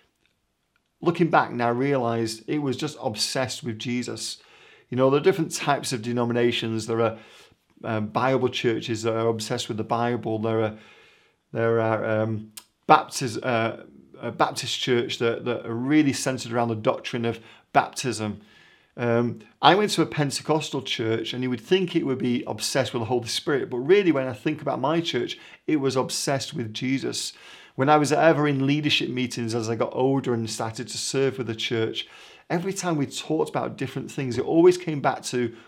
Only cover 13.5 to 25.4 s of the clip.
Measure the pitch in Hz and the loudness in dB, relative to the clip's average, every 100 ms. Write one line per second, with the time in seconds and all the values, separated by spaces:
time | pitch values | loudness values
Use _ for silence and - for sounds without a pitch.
13.5 | 117 113 - - 69 - - 120 - 151 | 0 0 -4 -16 -20 -20 -12 -10 0 0
14.5 | 135 123 - - 120 104 - 117 113 117 | 0 -6 -4 2 2 0 0 -2 0 -4
15.5 | 113 - 117 131 151 139 - 139 131 120 | -6 -4 -4 4 4 4 2 -2 -4 -2
16.5 | 120 117 110 127 120 - 123 117 113 - | 0 0 2 0 0 -6 -2 -2 -4 -12
17.5 | - _ 143 - - 131 107 107 98 - | -20 _ 2 2 -4 -4 -2 -4 -6 -14
18.5 | - - _ _ - 120 117 120 113 - | -20 -20 _ _ -4 0 2 2 -4 -16
19.5 | _ 139 185 208 190 151 - 143 - - | _ 4 6 4 2 0 0 -2 -2 0
20.5 | 156 147 139 131 - 113 113 - 123 127 | 0 0 -6 -6 -4 0 0 -2 -4 -4
21.5 | 120 - 190 180 170 139 120 127 120 - | -4 2 2 2 0 0 -2 0 -2 -2
22.5 | 110 - 143 123 123 110 123 117 - - | -6 -2 0 0 -2 -2 -2 -2 -6 -2
23.5 | 139 - 120 135 202 180 135 131 117 160 | -2 -2 -4 4 6 6 2 0 -4 -4
24.5 | 147 139 123 135 165 165 123 - - | -4 -4 -2 0 0 0 -2 -4 -8